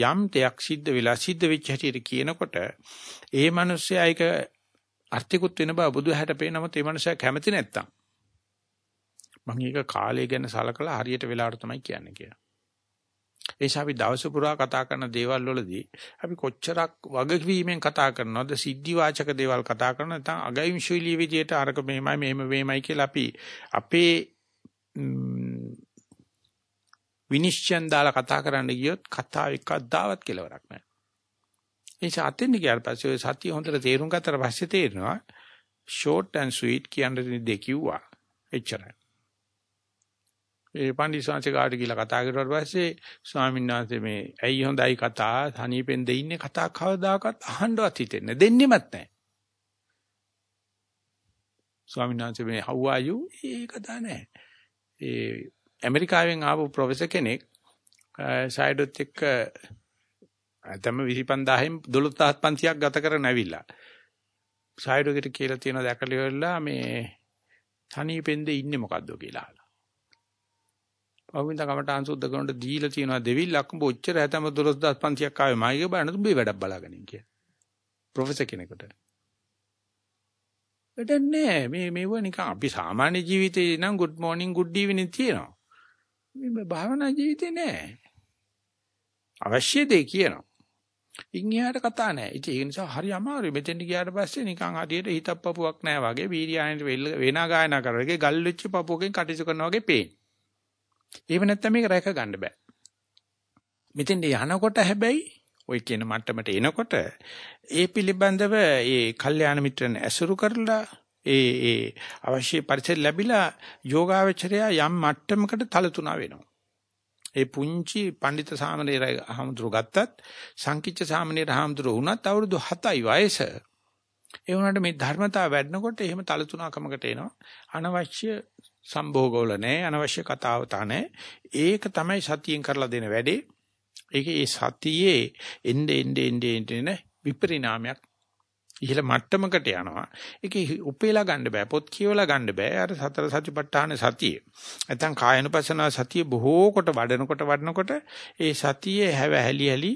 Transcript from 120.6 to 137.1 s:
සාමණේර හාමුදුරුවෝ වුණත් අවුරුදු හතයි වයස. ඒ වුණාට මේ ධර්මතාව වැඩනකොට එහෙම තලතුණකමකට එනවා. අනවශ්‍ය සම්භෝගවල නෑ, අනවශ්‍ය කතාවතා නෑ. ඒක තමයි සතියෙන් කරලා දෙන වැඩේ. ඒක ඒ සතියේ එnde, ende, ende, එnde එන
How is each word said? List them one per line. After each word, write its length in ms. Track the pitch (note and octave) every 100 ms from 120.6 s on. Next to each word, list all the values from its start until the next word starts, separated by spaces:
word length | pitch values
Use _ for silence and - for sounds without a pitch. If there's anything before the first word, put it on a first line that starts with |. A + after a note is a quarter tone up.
| - D3+ E3 F3
සාමණේර 460 | D#3 D#3 D#3+ D#3 D3+
හාමුදුරුවෝ 480 | C3 D3+ D3 C3 A2
වුණත් 280 | D3 A3+ G3
අවුරුදු 320 | G#3 G#3+ F3
හතයි 440 | - F3+ A#3 D3+
වයස. 360 | A2+ C#3 G3+ - B2 - - _ _ _ _ _ _ -
ඒ 140 | -
වුණාට 260 | F#3+ G3 G3
මේ 140 | F3
ධර්මතාව 560 | D3+ C3+ D3+ G3+ G3 E3+
වැඩනකොට 500 | C#3+ C#3+ F#3 A3+ A3
එහෙම 200 | F#3+ F3
තලතුණකමකට 840 | F3+ D#3 D3+ E3 E3 D3+ D3 C3+
එනවා. 260 | B2 A#2 G3 - - - -
අනවශ්‍ය 640 | D#3+ E3+ F3+ E3 - A3 G#3 - _ - _ -
සම්භෝගවල 640 | D3+ D3+ C#3 C3 A#2 A#2 G2+
නෑ, 220 | A2+ D3+
අනවශ්‍ය 400 | F3 D3 D3+ -
කතාවතා 640 | - C3+ B2 A#2+ B2 G2
නෑ. 200 | G#2 C#3 D4+ - - - - B2+
ඒක 320 | D#3+ G#3 G#3
තමයි 300 | F3+ E3+ G3
සතියෙන් 420 | - D3+ E3 D3+
කරලා 280 | C#3+ C#3 C3
දෙන 160 | A#2+ A2
වැඩේ. 320 | A2 B2 A3 - _ _ _ _ - -
ඒක 200 | C#3 C#3
ඒ 180 | D#3 C#3
සතියේ 680 | - B2+ - D#3 D#3+ F#3+ C#3+ A2+ - - -
එnde, 320 | A#2+ B2+ D3+
ende, 280 | C#3 C3 C3+
ende, 280 | B2+ A#2+ A#2+
එnde 220 | A2+ G#2+ A#2
එන 140 | D3 G3 -